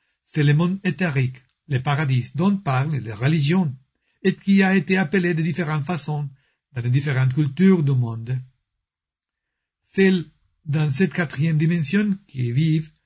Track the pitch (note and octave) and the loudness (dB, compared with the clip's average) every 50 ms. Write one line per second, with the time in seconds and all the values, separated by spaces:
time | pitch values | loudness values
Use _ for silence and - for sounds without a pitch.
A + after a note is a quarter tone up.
0 | _ _ _ _ _ _ - D#3 D3 C#3+ D3 D3+ F3 F3 F#3+ G3 - F#3 F3+ - | _ _ _ _ _ _ -2 0 2 4 4 4 2 0 -2 -2 -2 -4 -2 -2
1 | F#3+ E3+ C3+ C#3 B2+ B2+ B2+ - - _ _ _ _ - C#3 B2+ C3 D3+ C#3+ C#3 | -4 -2 0 -2 -2 -2 -4 -8 -16 _ _ _ _ -4 -4 -4 -2 -2 -2 -2
2 | D#3+ C3+ C3 B2 - - - C#3 F3 G3+ G3+ F#3+ - D3 C3 B2+ C3+ D#3+ D3+ B2 | 0 0 0 -2 -2 -4 -4 -2 0 0 0 0 -2 -2 -2 0 0 -2 -4 -4
3 | G#2 A2+ G#2+ G2 A#2+ C#3+ D#3+ E3 C#3 C#3+ E3+ F#3+ F3+ D3 B2 - _ _ _ _ | -6 -8 -8 -4 -2 0 0 2 2 2 2 0 0 0 -4 -8 _ _ _ _
4 | _ _ _ _ - F#3+ F#3+ - - G3 G3 G3 F#3+ F#3 F#3+ F#3+ D3 - F#3+ F#3+ | _ _ _ _ -2 -2 -2 -2 0 2 4 4 4 4 2 0 2 0 0 0
5 | F#3 C#3+ G3 G3 F3 F3 F3 D#3+ D#3+ F3 D3+ F#3 F3 D3 D#3 D3+ C3+ - F3+ E3+ | 0 0 0 0 0 0 0 0 0 -2 -2 -4 -4 -4 -4 -4 -4 -4 -6 -6
6 | - - D3+ D3 D3 C3+ - _ _ _ _ _ _ _ _ A#2+ A#2 B2 B2 C#3+ | -6 -6 -6 -6 -6 -8 -10 _ _ _ _ _ _ _ _ -6 -4 0 0 0
7 | C#3 D3+ C3 B2+ C3 C3 B2+ D#3 D3+ C#3+ - - F#3+ F#3+ F#3+ F3 D3+ C#3 C#3 B2+ | 0 0 0 0 0 0 2 0 0 -2 0 2 4 4 6 4 4 2 0 0
8 | A#2+ A#2 A2+ A2+ A2+ A#2 B2+ B2+ - - _ _ _ _ _ _ _ _ _ _ | 0 -2 -4 -8 -8 -6 -6 -8 -8 -10 _ _ _ _ _ _ _ _ _ _
9 | _ _ _ _ _ _ _ _ _ _ _ _ _ _ _ _ _ _ - G3 | _ _ _ _ _ _ _ _ _ _ _ _ _ _ _ _ _ _ 0 2
10 | F#3+ F#3+ F#3+ F3+ D#3 - _ _ _ _ _ _ _ D#3+ C#3 D#3 D#3 D3 C3 - | 4 4 4 2 0 -6 _ _ _ _ _ _ _ -4 -2 0 0 0 0 0
11 | F#3+ F3+ - - F3 C3 - C3 D#3 E3 D#3+ D3+ E3 D#3+ F3 F3 D3+ - - G3+ | 0 0 0 -4 -4 -4 -4 -2 -2 0 2 2 2 2 0 0 -2 0 0 0
12 | G#3+ G#3 F#3+ G3 - _ - C3 B2 A#2+ A#2+ C3+ D#3+ D#3+ D#3 D#3+ D#3 - _ _ | 0 0 -2 -4 -6 _ -8 -6 -4 -2 0 0 0 2 0 0 -2 -6 _ _
13 | _ | _